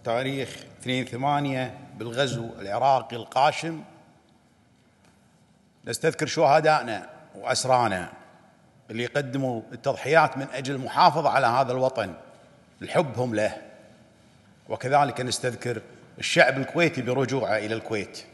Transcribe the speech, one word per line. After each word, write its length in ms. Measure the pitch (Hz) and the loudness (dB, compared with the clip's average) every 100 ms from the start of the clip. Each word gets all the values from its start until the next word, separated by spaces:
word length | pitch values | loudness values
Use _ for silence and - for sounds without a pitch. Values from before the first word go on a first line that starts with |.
تاريخ 440 | 123 117 131 139 123 - - - | -2 -2 -2 -6 -8 -12 -20 -14
اثنين 240 | 123 127 | -6 -4
ثمانية 720 | 120 120 139 143 143 131 127 110 - - | -4 -4 -2 0 -2 -4 -6 -8 -18 -12
بالغزو 540 | 117 117 139 117 117 117 | -8 -2 -2 -2 -8 -10
العراقي 580 | 98 107 135 131 - 120 | -6 0 4 2 0 -12
القاشم. 680 | 107 127 147 - 165 160 - - _ _ _ _ _ _ _ _ _ _ _ _ _ _ _ _ _ _ | -4 2 2 2 -8 -8 -14 -20 _ _ _ _ _ _ _ _ _ _ _ _ _ _ _ _ _ _
نستذكر 420 | - 117 160 - 151 | -10 0 0 0 -4
شهدائنا 840 | 160 147 156 156 151 120 101 - - - | 4 6 6 6 2 0 -6 -8 -20 -20
وأسرانا 800 | 98 117 127 131 127 117 95 85 - - - _ _ _ _ _ | -12 -4 -2 4 4 4 0 -6 -14 -20 -20 _ _ _ _ _
اللي 160 | 110 120 | -6 -2
قدموا 560 | 143 131 135 131 113 - | -2 -2 -4 -2 -4 -10
التضحيات 640 | 120 147 123 127 160 151 135 | -6 -4 -2 4 4 4 0
من 100 | 113 | -8
أجل 220 | 127 131 | -6 -6
المحافظة 560 | 139 127 135 175 147 143 | -6 -4 4 6 6 2
على 160 | 123 127 | 4 4
هذا 260 | 120 127 | 2 2
الوطن 420 | 127 131 117 98 82 - - - _ _ _ | 2 0 0 -6 -8 -20 -20 -20 _ _ _
لحبهم 540 | 92 156 151 110 127 | -2 0 0 -2 -2
له، 280 | 107 107 - - - - - _ _ _ _ _ _ - | 0 0 -2 -16 -20 -20 -20 _ _ _ _ _ _ -12
وكذلك 520 | 110 127 143 143 123 | -8 2 2 2 -2
نستذكر 600 | 127 117 127 113 123 110 - - - - | -6 -4 -4 -4 -6 -6 -10 -20 -20 -10
الشعب 400 | - 170 135 135 | 0 4 4 4
الكويتي 440 | 127 160 165 - | -4 2 0 0
برجوعه 540 | 120 127 127 135 98 107 | -2 0 0 -2 0 -2
إلى 180 | 104 | -2
الكويت 500 | 110 - 107 90 - - | -6 -4 -6 -6 -12 -18